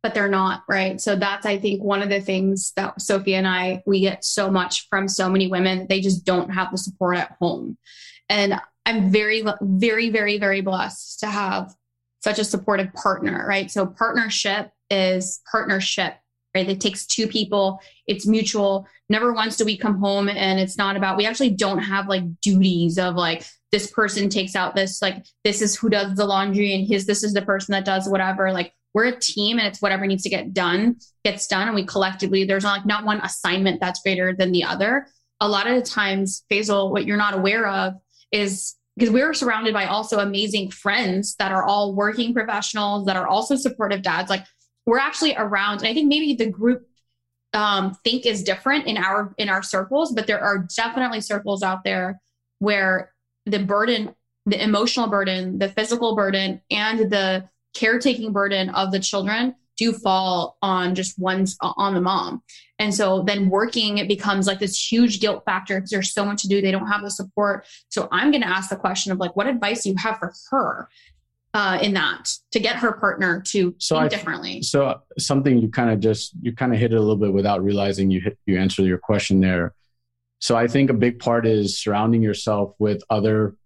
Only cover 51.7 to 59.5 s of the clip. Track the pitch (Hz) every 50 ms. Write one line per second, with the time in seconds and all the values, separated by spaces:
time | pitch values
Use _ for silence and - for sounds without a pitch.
51.7 | 190 185 190 196 190 185 185 185 196 190 _ _ _ _ _ _ _ _ 196 208
52.7 | 208 196 190 190 185 185 190 - _ _ _ _ _ _ _ 214 202 202 196 185
53.7 | 202 202 214 233 240 220 214 - - _ _ _ _ _ _ 202 202 - - 214
54.7 | 208 202 220 240 - 262 233 214 202 202 196 190 185 185 185 185 185 190 196 196
55.7 | 196 - 220 226 233 240 240 226 220 202 202 196 190 196 190 190 185 - _ _
56.7 | - 214 208 214 220 226 220 190 208 202 190 190 190 185 190 - _ _ _ _
57.7 | _ - - 220 233 247 247 285 247 226 220 220 202 202 196 196 202 190 190 190
58.7 | 190 - 196 190 190 196 190 - - 202 190 196 214 226 240 254